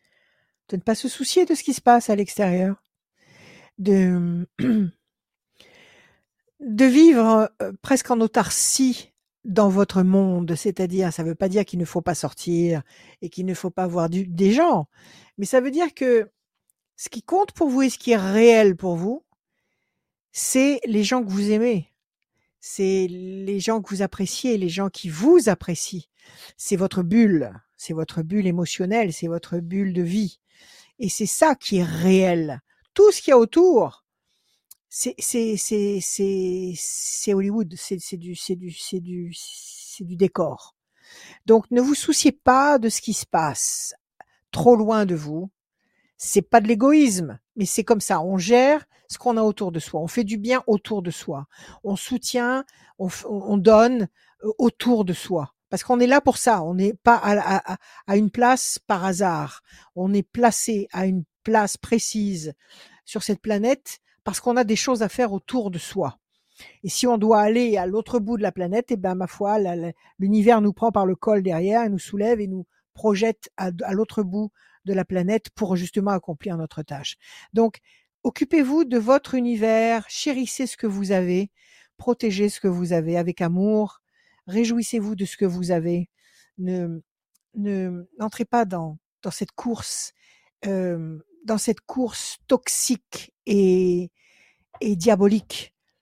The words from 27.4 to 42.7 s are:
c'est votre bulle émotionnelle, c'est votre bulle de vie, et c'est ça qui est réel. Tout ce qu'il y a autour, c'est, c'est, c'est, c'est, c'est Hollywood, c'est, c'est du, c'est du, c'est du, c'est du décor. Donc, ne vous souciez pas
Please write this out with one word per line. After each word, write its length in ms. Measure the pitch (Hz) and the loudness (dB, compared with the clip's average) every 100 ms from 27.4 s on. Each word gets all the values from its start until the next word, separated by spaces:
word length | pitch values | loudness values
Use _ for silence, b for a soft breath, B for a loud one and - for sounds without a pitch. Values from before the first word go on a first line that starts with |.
| 120 95 _ - | 0 -10 _ -18
c'est 180 | - | -10
votre 280 | 160 160 - | -8 -6 -6
bulle 260 | 160 208 185 | -4 -2 0
émotionnelle, 640 | 175 170 - 185 226 208 | -2 -4 -4 -2 0 -2
c'est 160 | 156 170 | -4 -6
votre 300 | 170 - 175 | -6 -6 -8
bulle 320 | 170 190 196 | -4 -4 -2
de 120 | 180 | -2
vie, 360 | 170 196 196 - _ b b b b b | -2 -2 -2 -6 _ b b b b b
et 100 | 202 | -6
c'est 160 | - 214 | -4 -4
ça 300 | - 311 269 | 2 2 2
qui 220 | - 190 | -2 -2
est 60 | |
réel. 760 | 175 160 180 190 185 170 156 139 _ _ _ | -2 0 2 4 4 0 -2 -8 _ _ _
Tout 180 | - 415 | 4 6
ce 100 | - | 6
qu'il 100 | - | 4
y 20 | |
a 40 | 262 | 6
autour, 680 | 226 - 359 269 156 - _ _ _ _ _ _ _ - _ - | 6 4 6 4 2 -4 _ _ _ _ _ _ _ -20 _ -8
c'est, 200 | - - | -8 -6
c'est, 400 | - 240 226 208 | -4 -2 -2 -2
c'est, 400 | - 214 202 202 | -2 0 0 -2
c'est, 720 | - - 196 190 185 180 185 170 | -4 -2 -2 0 -2 -4 -6 -8
c'est 560 | - - - - - | -8 -8 -8 -6 -2
Hollywood, 400 | 196 196 214 185 170 | 0 0 -2 -4 -8
c'est, 220 | - 190 | -10 -10
c'est 160 | - 180 | -10 -12
du, 180 | 170 175 | -12 -12
c'est 200 | - 180 | -8 -8
du, 140 | 180 | -8
c'est 280 | 156 - 185 | -14 -10 -10
du, 340 | 175 180 175 165 | -8 -10 -10 -12
c'est 680 | - - - - - - | -18 -18 -20 -20 -20 -16
du 120 | 175 180 | -10 -2
décor. 600 | 190 - 160 131 - _ _ B B B B B - | 0 0 -4 -6 -16 _ _ B B B B B 4
Donc, 180 | 220 - | 4 4
ne 100 | 247 | 0
vous 140 | 254 294 | 2 0
souciez 360 | - 302 302 | 0 2 2
pas 460 | - - 262 285 | 2 4 4 6